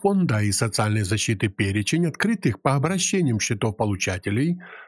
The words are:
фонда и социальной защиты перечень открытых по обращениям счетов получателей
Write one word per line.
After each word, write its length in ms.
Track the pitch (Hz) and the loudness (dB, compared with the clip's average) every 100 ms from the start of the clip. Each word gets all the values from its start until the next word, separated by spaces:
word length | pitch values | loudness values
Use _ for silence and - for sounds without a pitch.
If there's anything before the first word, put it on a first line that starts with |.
фонда 400 | 202 196 165 107 | 2 2 2 2
и 100 | 104 | 2
социальной 520 | 98 113 - 107 107 | 2 0 0 0 2
защиты 460 | 92 104 - 107 107 | 0 0 0 0 -2
перечень 580 | - 98 104 104 160 170 | 0 -2 0 0 0 0
открытых 560 | - 214 233 139 - | 0 -2 0 0 0
по 120 | 143 | 0
обращениям 640 | 139 156 190 - 190 147 107 | 0 0 0 0 2 2 0
счетов 380 | - 107 117 101 | -2 -2 -2 -2
получателей 840 | 107 95 - 92 - 104 160 175 - - | -2 -2 -2 -4 -2 0 0 -2 -8 -20